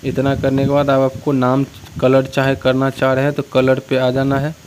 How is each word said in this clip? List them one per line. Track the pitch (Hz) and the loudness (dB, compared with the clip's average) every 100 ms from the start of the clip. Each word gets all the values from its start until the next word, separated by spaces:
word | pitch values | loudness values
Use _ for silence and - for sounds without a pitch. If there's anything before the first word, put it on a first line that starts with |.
इतना | 139 123 135 135 | -4 -2 -2 0
करने | 139 135 | 0 0
के | 139 | 0
बाद | 143 143 | 0 2
अब | 135 | 2
आपको | 135 127 - | 0 -2 -2
नाम | 139 127 131 135 - - - | 0 2 0 -2 -8 -16 -2
कलर | 127 135 131 | 2 2 2
चाहे | - 135 135 | -2 -2 0
करना | 131 131 135 | 0 0 -2
चाह | 131 135 | 0 0
रहे | 131 | 0
हैं | 139 | 0
तो | 143 | -2
कलर | 135 131 131 131 | -2 0 2 2
पे | - 131 | 0 0
आ | 127 | 0
जाना | 127 135 139 | 0 0 0
है। | 143 160 | -2 -8